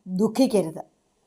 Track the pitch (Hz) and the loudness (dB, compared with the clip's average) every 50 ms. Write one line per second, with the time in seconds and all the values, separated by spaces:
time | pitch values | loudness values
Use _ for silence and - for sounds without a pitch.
0 | - 185 185 180 214 214 220 - 269 240 - 202 165 160 160 - - _ _ _ | -12 -8 -2 0 0 0 2 2 2 2 2 2 0 -2 -4 -12 -16 _ _ _
1 | _ _ _ _ _ | _ _ _ _ _